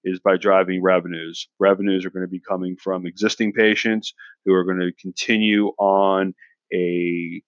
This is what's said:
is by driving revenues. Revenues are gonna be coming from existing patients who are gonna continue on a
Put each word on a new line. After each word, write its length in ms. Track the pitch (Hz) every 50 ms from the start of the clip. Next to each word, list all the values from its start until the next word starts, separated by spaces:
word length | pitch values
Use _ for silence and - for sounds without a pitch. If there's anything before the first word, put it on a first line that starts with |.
| -
is 160 | 92 92 90
by 160 | - 98 95
driving 460 | 87 101 101 95 95 92 92 92 90
revenues. 640 | 92 92 92 90 87 87 85 82 82 82 85 - - _ _ -
Revenues 440 | 95 98 98 95 98 101 95 92 92
are 60 | 92
gonna 160 | - 92 92
be 140 | 90 92 90
coming 360 | - 101 95 92 92 90 92
from 280 | - - 98 92 92 90
existing 480 | 85 - - 107 107 - - 110 104 101
patients 600 | 113 110 107 104 - - 113 110 110 - - - - - - - _ -
who 80 | 98 95
are 80 | 92 87
gonna 280 | 95 92 90 90 90 - _
continue 680 | - 92 - - - - 113 107 107 107 104 104 104 98 -
on 560 | - 101 98 98 98 98 95 95 95 95 95 - _ - _ _ _ _ - 90
a 720 | 90 90 87 87 87 87 87 87 87 87 85 87 87 _